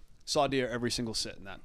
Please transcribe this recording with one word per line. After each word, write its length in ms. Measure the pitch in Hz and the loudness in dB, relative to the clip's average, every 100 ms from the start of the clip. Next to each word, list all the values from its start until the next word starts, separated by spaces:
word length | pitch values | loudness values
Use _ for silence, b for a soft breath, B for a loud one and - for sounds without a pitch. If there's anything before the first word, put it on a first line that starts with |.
| - - - | -20 -14 0
Saw 220 | 156 139 | 4 4
deer 200 | 135 123 | 4 2
every 240 | 120 120 | 2 0
single 220 | 110 117 | 0 -2
sit 240 | 107 113 - | -2 -4 -6
in 80 | 98 | -12
that, 160 | 95 | -12